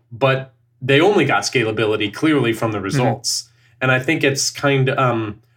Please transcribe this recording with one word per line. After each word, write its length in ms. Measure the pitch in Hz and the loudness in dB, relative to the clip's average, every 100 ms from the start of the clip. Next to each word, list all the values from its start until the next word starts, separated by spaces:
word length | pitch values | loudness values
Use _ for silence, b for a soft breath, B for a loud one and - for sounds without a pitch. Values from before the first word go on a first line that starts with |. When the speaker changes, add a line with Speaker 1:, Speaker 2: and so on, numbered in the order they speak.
| _ | _
Speaker 1:
but 420 | 113 135 131 - _ _ _ | -2 0 0 -4 _ _ _
they 180 | 131 139 | 2 4
only 240 | 180 196 | 4 4
got 200 | 139 101 | 2 0
scalability 680 | - 127 110 110 107 107 104 | 0 0 0 0 0 0 -2
clearly 400 | - 156 147 120 | -2 0 2 2
from 200 | 113 113 | 0 -2
the 60 | 104 | -4
Speaker 2:
Mm-hmm. 60 | |
Speaker 1:
results. 640 | 98 131 127 107 - - - b b b | -2 0 0 -2 -4 -8 -8 b b b
And 120 | 131 | 0
I 80 | 127 | 0
think 240 | 135 160 | 0 0
it's 260 | 151 135 - | 0 0 -4
kind, 400 | - 143 135 131 | -2 0 2 2
um, 500 | 127 127 113 107 101 _ | 0 0 0 -4 -10 _